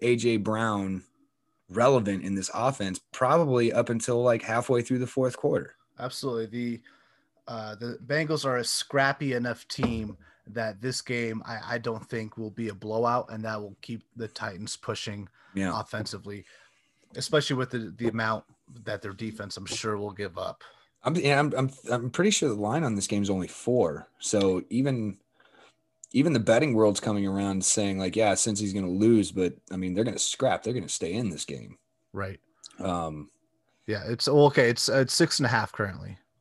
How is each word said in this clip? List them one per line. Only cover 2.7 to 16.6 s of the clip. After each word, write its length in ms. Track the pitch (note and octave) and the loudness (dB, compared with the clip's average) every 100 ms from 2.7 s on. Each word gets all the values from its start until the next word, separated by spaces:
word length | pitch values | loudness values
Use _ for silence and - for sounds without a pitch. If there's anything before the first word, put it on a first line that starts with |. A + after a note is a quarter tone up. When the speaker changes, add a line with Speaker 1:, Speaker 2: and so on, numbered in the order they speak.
| C3 G2 F#2 - | 0 -4 -6 -10
Speaker 1:
probably 600 | - B2+ D#3+ D3+ B2 A#2 | -2 2 4 4 4 4
up 160 | A#2 A#2+ | 2 2
until, 340 | A#2 - A#2+ | -2 0 2
like, 200 | B2 A2+ | 4 2
halfway 400 | - A#2 B2 B2 | 0 -2 2 0
through 160 | A#2 B2+ | 2 -2
the 80 | B2 | -2
fourth 300 | - B2+ - | 0 -2 0
quarter. 400 | C#3 G2 - - _ - | 0 0 -4 -14 _ -10
Speaker 2:
Absolutely. 480 | B2+ - C3+ A#2 A2 | -10 -6 -6 -4 -6
The 340 | A#2+ A#2+ A#2 - _ _ _ _ _ - | -6 -6 -6 -12 _ _ _ _ _ -12
uh, 260 | A2+ G#2+ G#2 | -10 -10 -10
the 220 | A#2+ - A#2+ | -10 -10 -4
Bengals 380 | D3 D3+ D#3 | -2 0 -2
are 120 | C3+ B2 | 0 -2
a 60 | |
scrappy 680 | A#2 - - C#3 C3+ C3+ C#3 | -2 -4 -2 2 2 0 -2
enough 320 | B2 A#2+ A2+ - | -2 -2 -6 -10
team 480 | - B2 A2+ G#2+ - - _ - | -2 -2 -2 -6 -12 -20 _ -12
that 320 | A2 A2 G2+ | -6 -6 -6
this 200 | B2+ B2+ | -6 -6
game, 420 | - A#2+ A#2 A2 | -4 -4 -4 -6
I, 300 | - A2 - | -8 -10 -6
I 40 | A#2+ | -6
don't 260 | A#2 A2 - | -4 -6 -8
think 280 | A#2 G#2+ A2+ | -8 -8 -8
will 120 | A2 | -10
be 180 | G2+ A2 | -6 -8
a 60 | |
blowout, 520 | G2 G#2+ A2 A#2+ B2 - | -6 -4 0 2 0 -2
and 140 | A2 | -8
that 160 | A2 G#2+ | -6 -6
will 160 | G#2 G#2 | -10 -14
keep 200 | - A2+ - A#2 | -12 -12 -12 -12
the 120 | A2+ | -12
Titans 480 | - G#2+ F#2 G#2+ - | -8 -10 -8 -10 -8
pushing 520 | - G#2+ - G2+ G2 _ _ | -8 -8 -8 -10 -12 _ _
Speaker 1:
Yeah. 180 | F#2+ F#2+ G#2+ | -4 -2 -4
Speaker 2:
offensively, 680 | - A2 G#2+ G2+ G2+ G2+ - - | -6 -8 -8 -10 -12 -14 -16 -20